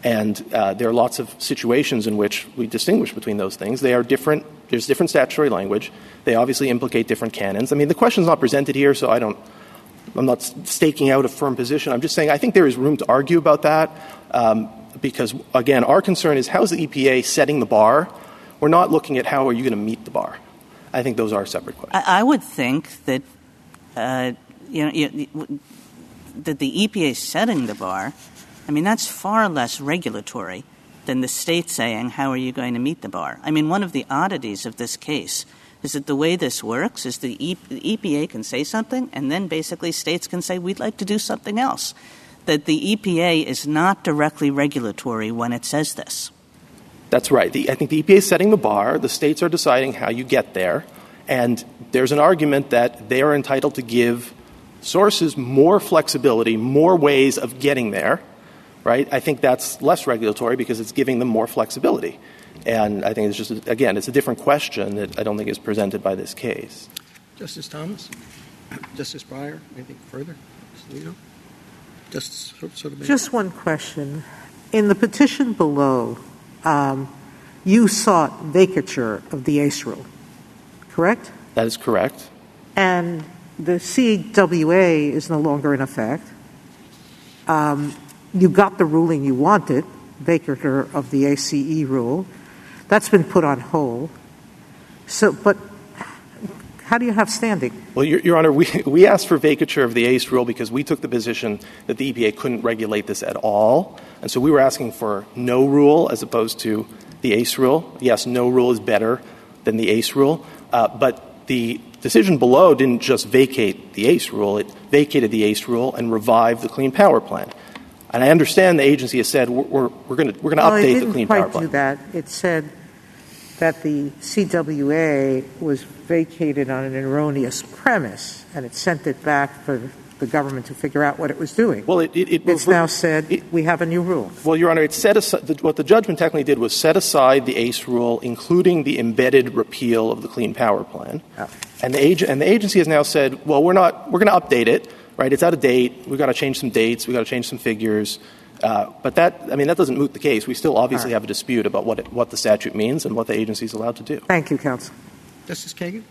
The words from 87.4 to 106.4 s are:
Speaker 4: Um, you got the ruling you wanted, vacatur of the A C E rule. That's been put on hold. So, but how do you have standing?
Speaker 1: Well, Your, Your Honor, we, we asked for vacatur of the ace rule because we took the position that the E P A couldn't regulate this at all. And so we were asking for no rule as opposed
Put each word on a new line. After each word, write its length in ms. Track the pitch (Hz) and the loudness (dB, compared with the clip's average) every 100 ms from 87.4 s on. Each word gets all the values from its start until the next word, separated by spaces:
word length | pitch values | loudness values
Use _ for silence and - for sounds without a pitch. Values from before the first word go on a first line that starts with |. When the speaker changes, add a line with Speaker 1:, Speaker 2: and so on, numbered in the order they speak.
| - | -2
Speaker 4:
Um, 480 | 156 151 143 147 - - - - | 0 0 -2 -6 -10 -20 -20 -6
you 160 | 185 185 | 2 4
got 300 | 185 196 - | 6 2 4
the 80 | 165 | 2
ruling 360 | 156 165 160 | 2 2 0
you 100 | 139 | 0
wanted, 500 | 127 151 208 - 135 - - - - | 2 4 2 2 -2 -2 -12 -20 -8
vacatur 720 | 139 165 - 131 151 135 - | 0 0 0 -4 -2 -2 -2
of 160 | 143 123 | -6 -4
the 160 | 139 139 | 0 2
A 100 | 139 | 0
C 440 | - 147 139 160 | -2 -4 -2 -2
E 40 | |
rule. 400 | 139 131 117 147 190 - - - - - - | -2 -2 -2 -4 -6 -14 -20 -20 -20 -20 0
That's 220 | 208 - | 0 4
been 140 | 196 | 2
put 200 | 165 190 | 4 2
on 160 | 160 131 | 2 -2
hold. 480 | 127 165 139 117 156 - - - - - - - - - - | -2 -2 -2 -4 -10 -14 -20 -20 -20 -20 -20 -20 -20 -20 -12
So, 260 | - 214 | 0 2
but 260 | - 208 202 - - - - - - - - 208 - - - | 2 0 0 -4 -20 -20 -18 -18 -18 -20 -16 -16 -14 -20 -20
how 120 | - 233 | -2 0
do 80 | |
you 80 | 240 | 0
have 160 | 208 214 | 0 0
standing? 440 | - 226 202 127 - - | 0 -2 -2 -4 -6 -8
Speaker 1:
Well, 120 | - 143 | 0 2
Your, 140 | - | 2
Your 180 | - 170 | 4 6
Honor, 120 | 160 | 6
we, 160 | 139 160 190 - | 4 2 2 2
we 200 | 147 190 | 6 8
asked 200 | 196 - | 6 2
for 120 | 165 | 2
vacatur 460 | 151 143 151 - | 2 2 0 0
of 80 | 127 | 0
the 140 | 117 120 | 2 2
ace 240 | 127 - | 2 2
rule 160 | 127 120 | 0 0
because 240 | 117 110 | -4 -6
we 100 | 120 | -6
took 200 | 147 156 | -4 -4
the 60 | 135 | -4
position 520 | 120 113 113 117 104 - - - | -4 -4 -6 -6 -8 -10 -20 -10
that 120 | 110 | -6
the 80 | 139 | -4
E 60 | |
P 120 | 117 110 | 0 -2
A 60 | |
couldn't 300 | 104 135 117 | -2 -6 -2
regulate 440 | 117 113 110 107 101 | -2 -4 -2 -4 -4
this 160 | 104 | -8
at 140 | - - | -6 -4
all. 640 | 107 104 110 135 185 - - - | -2 2 4 4 2 -10 -20 -14
And 80 | - | -6
so 100 | 131 | 0
we 100 | 135 | 4
were 100 | 143 | 4
asking 320 | 131 - 123 | 4 2 -8
for 340 | - 110 101 104 | -6 -4 -4 -8
no 320 | - 123 123 139 | -8 -2 2 4
rule 420 | 139 143 151 170 | 6 6 6 2
as 120 | 113 | -2
opposed 380 | 127 117 | -2 -2